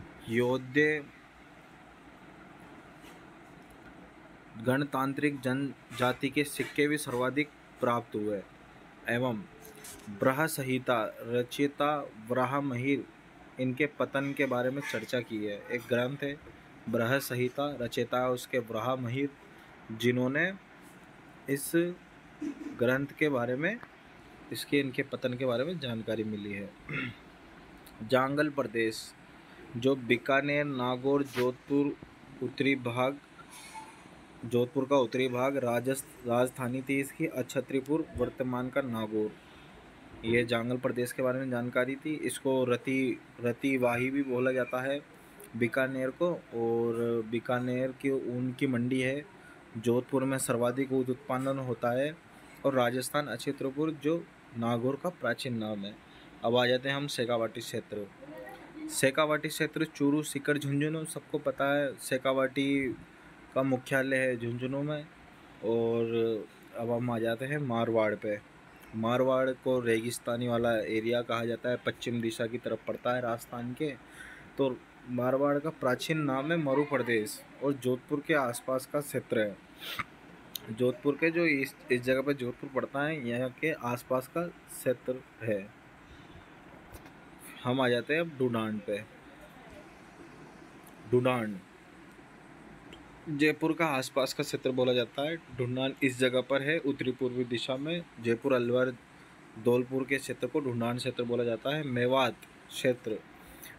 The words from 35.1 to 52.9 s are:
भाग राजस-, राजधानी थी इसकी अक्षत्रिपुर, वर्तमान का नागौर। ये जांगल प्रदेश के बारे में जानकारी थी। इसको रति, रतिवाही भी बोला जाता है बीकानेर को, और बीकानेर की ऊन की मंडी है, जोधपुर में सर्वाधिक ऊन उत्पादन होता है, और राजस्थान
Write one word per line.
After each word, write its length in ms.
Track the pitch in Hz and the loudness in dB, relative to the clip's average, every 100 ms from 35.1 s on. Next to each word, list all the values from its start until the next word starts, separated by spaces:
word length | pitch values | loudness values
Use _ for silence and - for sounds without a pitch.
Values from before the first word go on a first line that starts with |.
| 127 131 | 0 0
भाग 280 | 123 135 139 | 2 0 0
राजस-, 720 | 120 120 127 135 - - 120 | 0 0 0 -2 -6 -10 0
राजधानी 560 | 117 127 - 123 131 | 2 2 0 -4 -4
थी 180 | 131 135 | 0 0
इसकी 260 | 135 - 160 | 0 -2 -4
अक्षत्रिपुर, 800 | 127 123 135 123 135 131 160 151 120 | -2 -2 -4 0 -2 0 -2 -2 -2
वर्तमान 520 | 123 - 127 123 127 | -2 0 -2 -2 0
का 120 | 143 | -2
नागौर। 520 | 131 113 107 107 107 - - - - - - - - - | -2 -4 -2 0 -2 -4 -20 -20 -20 -20 -20 -20 -20 -8
ये 200 | 113 120 | 2 2
जांगल 320 | 117 117 120 127 | 4 0 0 -2
प्रदेश 360 | 127 120 120 | 0 0 -2
के 100 | - | 0
बारे 160 | 127 131 | 0 0
में 120 | 131 | -2
जानकारी 460 | 120 123 127 123 139 | -2 0 2 0 -2
थी। 180 | 156 | -4
इसको 500 | 147 127 - 135 131 | -4 -4 -2 2 2
रति, 560 | 123 120 135 131 131 - - - | 4 2 2 0 0 -2 -8 -4
रतिवाही 720 | 120 117 139 131 123 123 131 | -2 0 2 4 4 2 0
भी 120 | 139 | 0
बोला 300 | 135 123 131 | 0 2 2
जाता 300 | 131 123 127 | 2 0 -2
है 180 | 131 143 - - - - - 113 | -2 -4 -6 -20 -20 -20 -10 0
बीकानेर 540 | 117 135 131 131 131 | 2 2 0 0 -4
को, 220 | - 175 | 0 0
और 920 | 165 - 117 117 117 117 117 117 117 110 | 0 -6 -2 2 2 2 0 0 0 -2
बीकानेर 640 | 117 123 123 127 123 131 | -4 0 0 0 0 -2
की 180 | 127 139 | -2 0
ऊन 420 | 135 101 123 127 | 0 -2 -2 -4
की 140 | 127 139 | 0 0
मंडी 340 | 120 123 131 | 2 2 2
है, 240 | 127 143 - - - - - 117 | 0 -2 -8 -18 -20 -20 -12 -2
जोधपुर 460 | 117 123 123 135 | 2 2 2 0
में 140 | 135 131 | 2 0
सर्वाधिक 540 | - 117 120 127 127 | 0 2 2 2 0
ऊन 120 | 131 127 | 2 0
उत्पादन 500 | 123 - 127 135 135 | -2 -2 -2 0 -2
होता 420 | 127 113 120 123 | -2 -2 0 2
है, 160 | 147 160 - - - - | 0 -4 -18 -20 -20 -2
और 100 | 139 | 2
राजस्थान 520 | 131 120 | 4 4